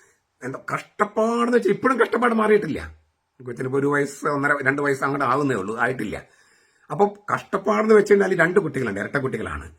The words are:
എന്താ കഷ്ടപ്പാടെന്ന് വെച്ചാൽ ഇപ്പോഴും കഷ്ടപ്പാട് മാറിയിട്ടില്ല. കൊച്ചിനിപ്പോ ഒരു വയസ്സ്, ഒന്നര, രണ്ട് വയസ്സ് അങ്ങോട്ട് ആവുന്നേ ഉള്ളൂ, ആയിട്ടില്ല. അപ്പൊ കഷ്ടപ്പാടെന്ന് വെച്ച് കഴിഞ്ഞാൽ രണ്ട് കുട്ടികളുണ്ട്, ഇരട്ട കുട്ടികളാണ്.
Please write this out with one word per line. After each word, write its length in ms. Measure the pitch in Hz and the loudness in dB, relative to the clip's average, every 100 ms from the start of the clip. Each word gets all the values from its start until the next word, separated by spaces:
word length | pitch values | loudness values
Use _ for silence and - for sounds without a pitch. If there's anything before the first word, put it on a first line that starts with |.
| _ _ _ _ | _ _ _ _
എന്താ 160 | 123 127 - | -12 -12 -8
കഷ്ടപ്പാടെന്ന് 840 | 151 - - 202 - 220 240 240 240 | -10 -8 -4 -2 0 0 0 2 2
വെച്ചാൽ 140 | 370 | 2
ഇപ്പോഴും 280 | 202 - 262 | 0 0 2
കഷ്ടപ്പാട് 360 | 453 - 240 226 | 0 0 0 2
മാറിയിട്ടില്ല. 600 | 214 208 160 98 80 - _ _ _ - 123 | 2 2 2 -6 -10 -18 _ _ _ -18 -12
കൊച്ചിനിപ്പോ 340 | 117 131 139 | -8 -4 0
ഒരു 80 | 143 | 0
വയസ്സ്, 400 | 143 139 - 160 | 0 -2 -4 -4
ഒന്നര, 240 | 143 139 143 | 0 0 0
രണ്ട് 180 | 135 143 | 0 0
വയസ്സ് 220 | 143 135 | 0 0
അങ്ങോട്ട് 220 | 143 135 131 | -2 -2 0
ആവുന്നേ 300 | 135 143 113 | 0 0 -2
ഉള്ളൂ, 240 | 95 113 | -4 -2
ആയിട്ടില്ല. 420 | 123 127 104 - - _ _ _ _ _ - | -2 -2 -6 -10 -14 _ _ _ _ _ -8
അപ്പൊ 180 | 147 202 202 - | 0 0 -2 -4
കഷ്ടപ്പാടെന്ന് 640 | 127 - 190 214 208 220 214 | -4 -2 -4 0 0 4 6
വെച്ച് 180 | 202 | 6
കഴിഞ്ഞാൽ 220 | 202 190 175 | 4 4 2
രണ്ട് 240 | 165 185 | 2 2
കുട്ടികളുണ്ട്, 400 | 156 131 117 101 | 0 -2 -4 -4
ഇരട്ട 180 | 107 - | -4 -4
കുട്ടികളാണ്. 540 | 127 110 90 76 - | -4 -4 -6 -10 -12